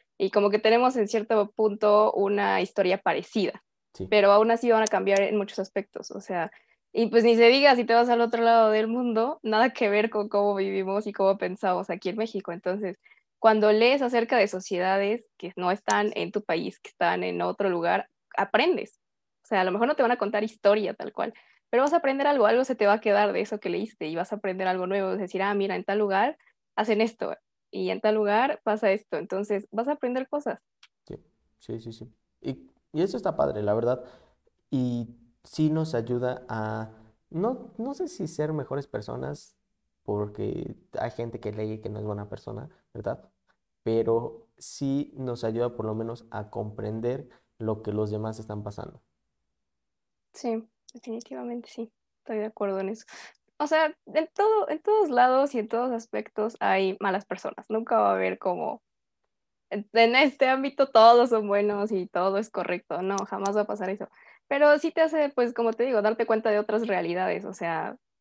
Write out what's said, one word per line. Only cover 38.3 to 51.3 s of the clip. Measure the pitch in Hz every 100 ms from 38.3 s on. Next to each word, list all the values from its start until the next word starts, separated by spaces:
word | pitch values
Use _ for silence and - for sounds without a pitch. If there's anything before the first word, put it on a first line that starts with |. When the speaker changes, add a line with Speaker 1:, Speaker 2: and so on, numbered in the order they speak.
| - 151
Speaker 2:
mejores | 156 135 139 139
personas, | - 107 123 131 147 - _ _ _ _ _
porque | - 104 104 104 104 - - - _ -
hay | 117
gente | - 117 113
que | 104
lee | 104 107 110
que | 104
no | 104
es | 107
buena | 101 104
persona, | 107 - 110 147 _ _
¿verdad? | 117 107 131 - _ _ _ _ _
Pero | 110 113 110 113 120 - _ _
sí | - - 139 139 147 -
nos | 127 120
ayuda | 113 113 120 120
por | 110
lo |
menos | 110 113 120 -
a | 110 107
comprender | 107 107 107 107 113 120 135 151 _ _ -
lo | 110 107
que | 107
los | 104 107
demás | 107 110 110
están | 110 107
pasando. | 104 - - - _ _ _ _ _ _ _ _ _ _ _ _ _
Speaker 1:
Sí, | - 247 226 226 _ _
definitivamente | 240 - 226 -